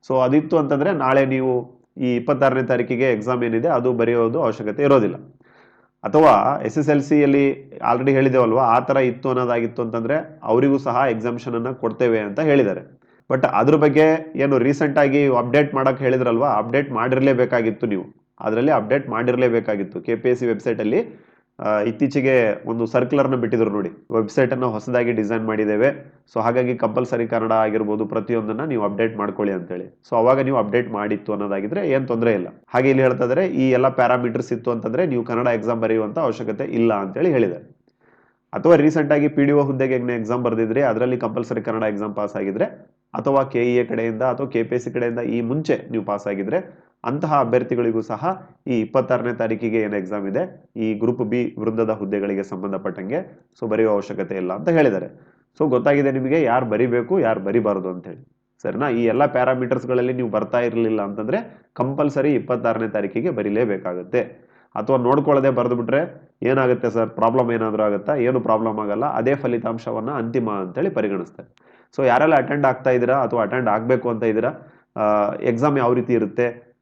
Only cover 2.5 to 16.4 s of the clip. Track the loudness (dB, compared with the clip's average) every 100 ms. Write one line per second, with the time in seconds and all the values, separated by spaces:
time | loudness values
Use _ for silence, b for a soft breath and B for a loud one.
2.5 | 2 0 -2 0 0 2 0 -2 -2 0
3.5 | 0 0 0 0 0 2 2 2 0 -2
4.5 | -2 -6 0 4 4 2 -4 -14 _ b
5.5 | b b b b _ 0 6 6 6 4
6.5 | -2 -2 -2 2 2 4 4 4 4 2
7.5 | 0 -12 -6 0 2 2 4 4 4 4
8.5 | 4 4 2 2 2 2 0 -2 0 0
9.5 | 0 -2 -4 -6 -4 -2 -4 -4 -10 0
10.5 | 2 4 2 0 0 0 0 -4 -6 -6
11.5 | -6 -6 -4 -6 0 0 2 -2 -2 4
12.5 | 4 4 -2 -10 -20 b b _ 0 2
13.5 | 2 4 4 4 6 4 4 -2 -2 2
14.5 | 4 2 2 0 2 4 4 4 2 2
15.5 | 2 2 2 0 2 0 2 2 2